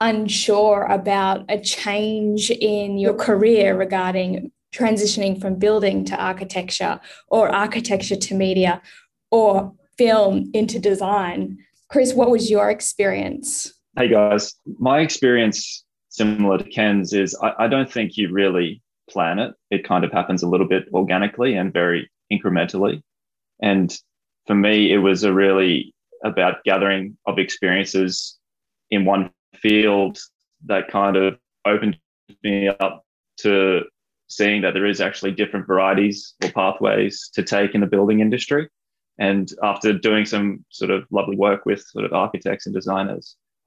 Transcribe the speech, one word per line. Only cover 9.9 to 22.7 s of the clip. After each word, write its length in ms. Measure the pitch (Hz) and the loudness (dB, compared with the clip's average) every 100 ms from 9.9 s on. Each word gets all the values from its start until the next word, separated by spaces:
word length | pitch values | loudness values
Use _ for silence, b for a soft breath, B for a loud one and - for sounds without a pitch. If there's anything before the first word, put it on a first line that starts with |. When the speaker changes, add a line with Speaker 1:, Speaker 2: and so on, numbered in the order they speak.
| - | 0
Speaker 1:
film 520 | 240 220 202 196 190 | 4 4 4 2 -2
into 240 | 214 214 226 | -2 -2 0
design? 800 | 208 190 190 202 180 180 190 190 b b _ | 0 0 0 0 -2 -6 -8 -10 b b _
Chris, 260 | 294 254 | 0 2
what 160 | 240 247 | 4 4
was 200 | 233 208 | 2 2
your 200 | 208 202 | 2 2
experience? 1040 | 226 - - 196 190 190 - - - - _ _ - | -2 -6 -2 -2 0 -6 -8 -8 -8 -10 _ _ -2
Speaker 2:
Hey 100 | 123 | 2
guys, 460 | 107 104 104 - - - - | 4 4 2 -2 -12 -18 -4
my 220 | 127 143 | 2 2
experience, 840 | 156 - 127 120 110 - - - _ _ _ | 2 2 2 4 2 0 -8 -14 _ _ _
similar 500 | - 107 107 101 95 | -2 -2 2 2 2
to 60 | |
Ken's, 480 | - - 107 101 90 | -2 -2 0 0 0
is 240 | 104 92 - | 0 -2 -2
I, 220 | 107 - | -4 0
I 40 | 113 | 0
don't 240 | 135 127 | 0 -2
think 240 | 123 104 - | -4 -6 -4
you 160 | 98 | -2
really 480 | 92 98 90 85 110 _ _ _ | 2 2 2 -2 -6 _ _ _
plan 280 | 98 85 92 | -4 -2 -2
it. 140 | 120 - _ | -4 -8 _
It 160 | 98 - | -6 0
kind 180 | 90 | 0
of 80 | 85 | 0
happens 300 | - 90 92 | -2 -2 -2
a 60 | 87 | 0
little 180 | 92 92 | 0 2
bit 200 | - - | 0 0
organically 600 | - 95 92 101 - 127 | -2 0 0 -2 -2 -2
and 180 | 104 101 | 0 -2
very 380 | 85 87 87 - _ _ | 0 0 -2 -6 _ _
incrementally. 680 | 101 101 90 85 | -4 0 0 -2